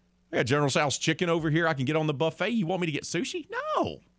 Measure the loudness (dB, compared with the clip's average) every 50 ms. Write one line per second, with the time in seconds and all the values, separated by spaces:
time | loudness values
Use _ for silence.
0 | _ _ _ _ _ _ -2 0 2 2 2 2 2 2 2 2 2 0 -2 0
1 | 0 0 0 2 2 0 2 2 2 2 2 2 2 2 0 0 0 0 0 2
2 | 2 0 0 0 0 0 0 -2 -2 0 0 0 0 0 0 -2 -2 -2 -2 -4
3 | -4 -4 -4 -4 -4 -4 -6 -8 -10 -8 -8 -6 -4 -2 -2 0 -2 -2 -4 -10
4 | -14 _ _